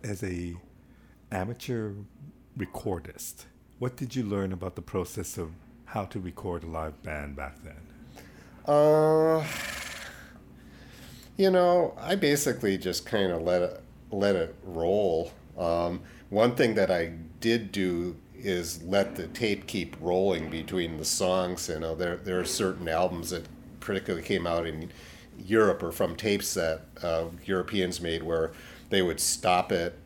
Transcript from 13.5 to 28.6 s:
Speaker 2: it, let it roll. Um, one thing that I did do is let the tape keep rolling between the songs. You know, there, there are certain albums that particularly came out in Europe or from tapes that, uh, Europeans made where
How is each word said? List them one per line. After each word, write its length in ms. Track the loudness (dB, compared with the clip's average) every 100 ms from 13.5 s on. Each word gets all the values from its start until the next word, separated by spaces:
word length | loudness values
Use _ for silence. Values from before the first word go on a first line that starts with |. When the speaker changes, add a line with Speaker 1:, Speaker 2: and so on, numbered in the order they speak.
| 2
Speaker 2:
it, 180 | 2 -2 -16 -20 -8
let 260 | 0 2 4
it 180 | 0 -6
roll. 680 | -8 -2 2 4 4 2 -2 -8 -18 -4
Um, 420 | 0 2 0 -4 -10 -20 -2
one 240 | 4 4
thing 200 | 6 4
that 160 | 4 4
I 220 | 4 0 -6 -14 -4
did 320 | 2 2 0
do 440 | -2 0 0 -2 -6 -16
is 480 | -10 -2 -2 -2 -8
let 340 | 0 2 2 -2
the 100 | -8
tape 380 | -2 0 0 -2
keep 300 | -4 -4 -4
rolling 500 | 0 2 4 0 -2
between 460 | -6 -4 -2 -2 -4
the 80 |
songs. 640 | -4 0 2 2 0 -4 -6
You 120 | -6
know, 140 | -4
there, 220 | -2 -2 -4
there 240 | -2 -2
are 40 |
certain 440 | -2 0 0 -2 -2
albums 420 | 0 0 0 -6
that 140 | -6 -8 -16 -18 -14
particularly 460 | -4 -4 -2 -6 0
came 200 | 0 2
out 200 | 0 -2
in 240 | -6 -10 -14 -20 -20 -20 -16
Europe 440 | 2 6 6 4
or 100 | -2
from 240 | 0 -2 0
tapes 380 | 0 0 0
that, 280 | 0 0 -2 -6 -8
uh, 240 | -2 0 -2 -8
Europeans 560 | -2 -2 0 0 0 -2
made 220 | -2 -2
where 300 | 0 0 0 -4